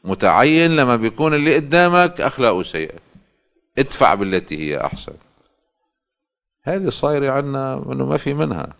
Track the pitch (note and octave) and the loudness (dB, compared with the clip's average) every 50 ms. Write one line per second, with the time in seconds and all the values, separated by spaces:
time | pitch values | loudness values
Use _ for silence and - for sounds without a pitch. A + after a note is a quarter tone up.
0 | _ F#2 F#2+ - G#2+ F#2+ D#2+ F#2+ B2+ D3+ D#3 E3 E3 E3 E3 D3+ C3+ B2 A#2+ A2+ | _ -6 -4 2 2 4 6 6 4 4 4 4 4 4 4 2 2 2 2 2
1 | A2 A2+ A2 C#3 D3+ D#3 D3+ D3 D3 D#3 C#3+ D#3 D3 C#3 D3+ F3 F3 F3 F3 F3+ | 0 -2 -2 0 0 0 0 2 2 2 2 0 0 2 2 4 4 4 4 4
2 | F3+ E3+ F3 - - - - - B2 A2+ F#2 F#2 F2 - - D#2+ D#2 D#2 E2+ E2+ | 2 2 0 -2 -4 -4 0 2 2 2 2 0 -4 -6 -6 -8 -8 -8 -12 -18
3 | _ _ _ - _ _ _ _ _ _ _ _ _ _ _ - C#3 - - - | _ _ _ -20 _ _ _ _ _ _ _ _ _ _ _ -2 -2 -2 2 2
4 | C3+ E2 F2+ G2+ G2+ F#2+ F#2 F2+ - - D#2 D2+ D#2 D2 D2 C2+ - - - - | 4 4 4 2 0 -2 -2 -2 -2 -4 -8 -8 -6 -6 -4 -4 -6 -6 -8 -10
5 | - - D2+ - _ _ _ _ _ _ _ _ _ _ _ _ _ _ _ _ | -14 -18 -18 -20 _ _ _ _ _ _ _ _ _ _ _ _ _ _ _ _
6 | _ _ _ _ _ _ _ _ _ _ _ _ _ D3+ F3+ G3 F#3+ D3 - - | _ _ _ _ _ _ _ _ _ _ _ _ _ -6 -4 -2 -4 -4 -4 -2
7 | - D3 D3+ C#3+ C#3 C3+ C3 C#3 C#3 C#3+ C#3 C3+ C3+ C3+ C3 C3+ C#3 C3 C3 C3+ | -2 0 0 0 0 0 -2 -2 -4 -4 -6 -6 -4 -6 -6 -8 -8 -8 -6 -4
8 | C3 C3+ D3+ D3 - C#3+ C#3+ D3 D#3 D3+ G#2 D#2+ - - - | -4 -2 -2 -4 -4 -4 -4 -2 -4 -4 -4 -6 -8 -10 -14